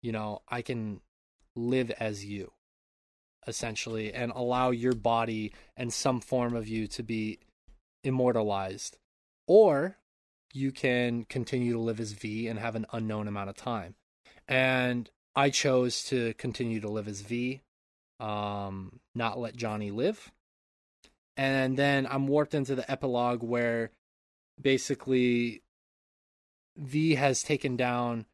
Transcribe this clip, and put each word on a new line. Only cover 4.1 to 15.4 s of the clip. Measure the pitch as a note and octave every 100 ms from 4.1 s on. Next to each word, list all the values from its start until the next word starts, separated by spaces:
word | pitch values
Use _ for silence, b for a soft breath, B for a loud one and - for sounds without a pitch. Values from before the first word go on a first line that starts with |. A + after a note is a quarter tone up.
and | B2 A#2+
allow | C3 B2 B2 B2+
your | A#2+ B2
body | A#2 A2 A#2 A2+ A2 G#2+ B B -
and | B2
some | - C#3+ B2+
form | - B2+ A#2+
of | A#2 A2
you | A2 G#2+
to | -
be | A2+ A2+ G#2+ - _ _ _ - _ _
immortalized. | C#3 C3 B2 A#2 G#2+ G2 F#2+ G2 - - _ _ _ _ -
Or | F#3+ G#3+ C#3+ E3+ F#3+ _ _ _ _ _
you | C3 C3+
can | C3 C3+ B2 B2 A#2+
continue | A2 C3 A#2 C3 A#2+
to | A#2
live | A2+ A2
as | A2
V | G#2 A2+ G#2+ A2+
and | A2
have | A2+
an | A2 A2
unknown | A#2 A2 G#2+ G#2
amount | G2+ G2
of | G2
time." | - A2+ F2 G2+ _ _ _ B -
And | C3 C3 C3 B2 B2 A2+ _ _
I | -